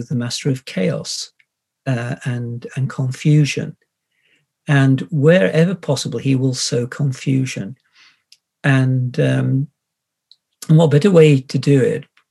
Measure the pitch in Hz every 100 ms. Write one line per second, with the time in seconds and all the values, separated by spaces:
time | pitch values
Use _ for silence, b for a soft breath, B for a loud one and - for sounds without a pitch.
0 | 120 123 120 - 143 131 - 185 185 -
1 | - - - _ _ _ _ _ - 120
2 | 120 - 131 120 120 120 - - 135 -
3 | 131 127 156 151 139 - 107 - _ _
4 | _ _ _ _ _ _ - 143 135 131
5 | - 156 143 185 185 156 170 196 - 131
6 | - 117 135 131 131 127 - 127 120 -
7 | 143 127 - 135 131 - 101 135 _ b
8 | b b b b _ _ 143 135 131 131
9 | 123 123 131 131 127 131 147 _ _ _
10 | _ _ _ _ _ _ - 156 165 147
11 | 202 175 156 135 - 135 143 139 113 -
12 | - _ _